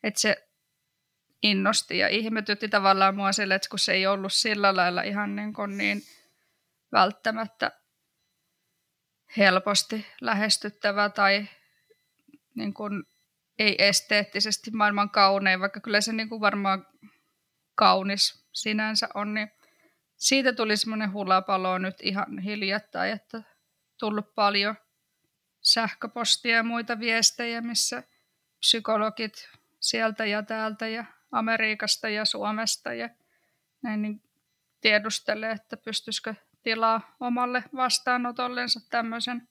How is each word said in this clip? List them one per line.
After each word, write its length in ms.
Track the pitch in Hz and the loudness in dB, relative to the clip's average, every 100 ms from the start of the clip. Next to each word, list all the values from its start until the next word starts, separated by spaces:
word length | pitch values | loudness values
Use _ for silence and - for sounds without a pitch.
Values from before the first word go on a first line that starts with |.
Et 140 | 214 208 | -4 -2
se 300 | 214 - _ _ _ _ _ _ _ _ _ _ | 0 0 _ _ _ _ _ _ _ _ _ _
innosti 540 | 214 202 190 185 - 175 | 2 2 2 0 -2 -2
ja 100 | - | 0
ihmetytti 640 | 208 226 220 214 208 220 | 0 -2 -4 -4 -6 0
tavallaan 460 | 208 196 190 190 196 | 2 4 6 4 2
mua 160 | 196 | -2
sille, 240 | 202 196 196 | 0 0 0
että 140 | - | -2
kun 100 | 180 | -4
se 140 | - | 0
ei 140 | 185 190 | 2 2
ollut 260 | 202 196 | 0 0
sillä 420 | - 226 208 202 190 | -2 0 2 2 4
lailla 260 | 180 180 | 2 0
ihan, 340 | 202 202 202 202 | -4 -4 -4 -6
niin 180 | 214 | -8
kuin, 240 | 214 202 196 | -6 -8 -2
niin 260 | 202 202 - - _ _ _ _ _ _ _ | -2 -2 -8 -20 _ _ _ _ _ _ _
välttämättä 800 | 214 190 208 226 220 220 _ - - _ _ _ _ _ _ _ _ _ _ _ _ _ _ _ - | 2 2 2 -6 -4 -8 _ -4 -4 _ _ _ _ _ _ _ _ _ _ _ _ _ _ _ 2
helposti 680 | 196 185 190 196 - 220 208 - | 4 4 2 -2 -2 -8 -10 -10
lähestyttävä 880 | 233 208 214 - 208 - 208 202 208 | -4 -2 0 0 -2 -4 -2 0 0
tai, 380 | 202 196 196 208 - _ _ _ _ _ _ _ - _ 233 | 2 2 2 -2 -16 _ _ _ _ _ _ _ -20 _ -8
niin 180 | 214 | -8
kuin, 300 | 196 208 202 147 _ _ _ _ - | -8 -8 -8 -12 _ _ _ _ -2
ei 160 | 214 - 202 | 2 6 6
esteettisesti 840 | 196 - 208 202 214 214 208 - | 4 2 0 0 -4 -2 -4 -4
maailman 380 | 220 208 208 202 | 0 2 2 0
kaunein, 500 | - 196 196 196 185 | 6 6 6 4 2
vaikka 200 | 196 208 | 0 -6
kyllä 220 | 233 208 | 0 0
se, 120 | 214 | 0
niin 160 | 220 220 | -4 -6
kuin, 120 | 226 | 0
varmaan 460 | 208 202 196 190 - _ - _ _ _ _ _ _ - | 0 2 0 0 -4 _ -20 _ _ _ _ _ _ 4
kaunis 680 | 190 190 190 202 - - _ | 6 6 2 0 -2 -2 _
sinänsä 560 | - 220 214 214 214 - | -10 -4 -2 0 -2 -2
on, 200 | - 208 | -4 -4
niin 180 | 214 214 _ _ _ _ _ _ _ | -4 -6 _ _ _ _ _ _ _
siitä 380 | - 269 262 | 2 2 2
tuli 240 | 233 220 214 | 0 0 0
semmoinen 360 | 233 220 214 | 0 -2 -4
hulapalo 640 | 202 185 185 196 190 185 185 | -4 2 2 2 -2 0 -2
nyt 180 | 190 190 | -4 -4
ihan 380 | - 190 - - | -4 -4 -6 -6
hiljattain, 720 | 190 208 196 202 - 175 185 | -8 -4 -4 -4 -6 -4 -4
että 320 | 208 _ 226 214 _ _ _ _ _ | -4 _ -16 -16 _ _ _ _ _
tullut 360 | 214 208 208 - | -4 -4 -6 0
paljon 400 | 202 202 202 214 _ _ _ _ _ _ _ _ | 2 2 0 -4 _ _ _ _ _ _ _ _
sähköpostia 960 | - - 226 - 226 240 233 - 240 233 | 2 2 2 -4 -10 -6 -2 0 2 2
ja 80 | |
muita 360 | 226 233 226 233 | 2 -4 -4 -4
viestejä, 640 | 233 226 220 - 233 233 | -2 2 2 0 -6 -6
missä 420 | 233 233 - 240 - _ _ _ _ _ | -4 -2 -2 -4 -14 _ _ _ _ _
psykologit 880 | - 226 214 220 214 214 220 - - - _ _ | 2 2 2 0 0 -2 -10 -10 -20 -20 _ _
sieltä 460 | - 226 226 214 220 | -4 0 -2 -2 -2
ja 180 | 208 | -2
täältä 440 | 208 220 220 208 220 | -4 -4 -6 -6 -8
ja 180 | 226 233 _ _ | -8 -10 _ _
Amerikasta 760 | 240 226 226 220 208 214 - 226 | -2 0 0 0 0 -2 -2 -2
ja 160 | 208 214 | -2 -2
Suomesta 680 | 208 202 214 226 - - | -2 -4 -2 -4 -4 -6
ja 160 | 233 233 _ _ _ _ _ _ _ | -8 -8 _ _ _ _ _ _ _
näin, 200 | 240 214 | -6 -4
niin 200 | 214 208 _ _ _ _ _ _ | -4 -8 _ _ _ _ _ _
tiedustelee, 680 | 220 214 214 - - 214 220 | 2 2 0 -6 -4 -4 -4
että 260 | 214 _ 220 | -8 _ -14
pystyisikö 580 | - 214 - 220 - 220 _ _ | -8 -8 -6 -8 -8 -12 _ _
tilaa 520 | - 226 226 226 - _ | -4 2 2 2 -2 _
omalle 440 | 247 240 247 247 - 262 | -2 0 0 -2 -6 -2
vastaanotollensa 1040 | 254 - - 247 247 233 247 247 247 233 _ | 0 0 0 0 0 -4 -4 -4 -4 -4 _
tämmöisen. 600 | 240 226 226 226 240 - | -4 -2 -6 -6 -8 -12